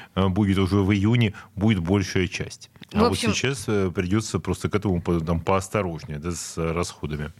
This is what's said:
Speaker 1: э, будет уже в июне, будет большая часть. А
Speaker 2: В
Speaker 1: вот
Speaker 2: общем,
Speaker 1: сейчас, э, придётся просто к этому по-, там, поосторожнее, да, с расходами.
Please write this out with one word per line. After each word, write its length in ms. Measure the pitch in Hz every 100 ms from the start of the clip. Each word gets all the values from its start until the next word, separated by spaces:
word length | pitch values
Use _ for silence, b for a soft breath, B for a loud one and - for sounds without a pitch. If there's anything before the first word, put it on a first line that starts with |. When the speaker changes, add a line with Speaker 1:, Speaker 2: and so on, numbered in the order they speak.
| B
Speaker 1:
э, 140 | 92 95
будет 300 | 92 101 95
уже 180 | 92 101
в 160 | 95
июне, 400 | 104 104 120 107 - B -
будет 240 | 107 98
большая 480 | 82 101 95 95 90
часть. 420 | - - - - - -
А 60 | 202
Speaker 2:
В 20 |
Speaker 1:
вот 120 | 233
Speaker 2:
общем, 200 | 196 226
Speaker 1:
сейчас, 320 | - 135 139 -
э, 240 | 104 95
придётся 480 | 85 90 110 110 90
просто 300 | 92 87 85
к 60 | 101
этому 240 | 104 87
по-, 180 | 90 85
там, 220 | 82 82
поосторожнее, 800 | - 95 - 107 92 80 76 73
да, 120 | 85
с 260 | 80 - -
расходами. 720 | 82 82 87 - 71 76 76 -